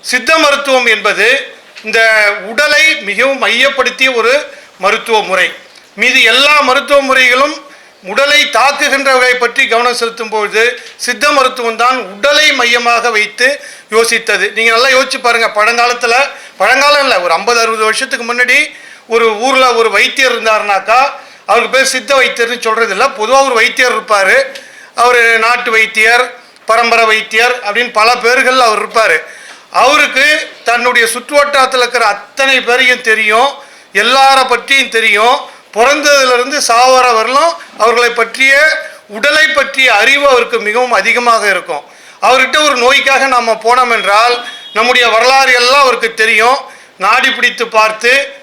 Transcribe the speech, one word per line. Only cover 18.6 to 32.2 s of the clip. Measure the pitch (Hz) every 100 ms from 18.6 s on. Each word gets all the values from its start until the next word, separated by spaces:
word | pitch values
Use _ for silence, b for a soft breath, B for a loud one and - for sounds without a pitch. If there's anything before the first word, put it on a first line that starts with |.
| 302 B B B -
ஒரு | 226 233 208
ஊர்ல | 254 262 254
ஒரு | 233 226
வைத்தியர் | 202 254 262 262
இருந்தாருனாக்கா, | 233 220 214 208 196 196 226 170 - B B B
அவருக்கு | 220 226 247
பேர் | 262
சித்த | 254 214 277
வைத்தியர்னு | 247 - 233 240
சொல்றது | 226 220 226
இல்ல, | 190 269
பொதுவா | - 214 262
ஒரு | 269
வைத்தியர் | 233 240 247 247 220
இருப்பாரு, | 214 208 190 240 269 B B B B
அவரு | - 240 240 226 226
நாட்டு | 226 240 240
வைத்தியர், | 220 220 226 220 240 247 - B B
பரம்பரை | - 226 233 233
வைத்தியர் | 226 214 214 220 240 247
அப்படின்னு | 208 208 240
பல | 214 220 240
பேர்கள் | 233 247 247 262
அவர் | 240 214
இருப்பாரு. | 202 233 214 156 - B B B B
அவருக்கு | 175 240 302 294 262 294 311 - -
தன்னுடைய | - 240 240 247 226
சுற்றுவட்டாரத்துல | 233 240 285 285 277 262 262
இருக்கிற | 247 247 226
அத்தனை | 202